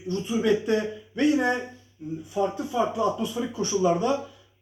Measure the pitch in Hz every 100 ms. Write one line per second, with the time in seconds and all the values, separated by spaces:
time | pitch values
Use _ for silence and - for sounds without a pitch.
0 | 185 185 - 233 214 208 - 214 214 -
1 | - - 294 294 247 247 - - - _
2 | 156 160 - - 196 - - 240 220 -
3 | 180 - 220 240 240 - 202 196 180 170
4 | 233 277 - - _ _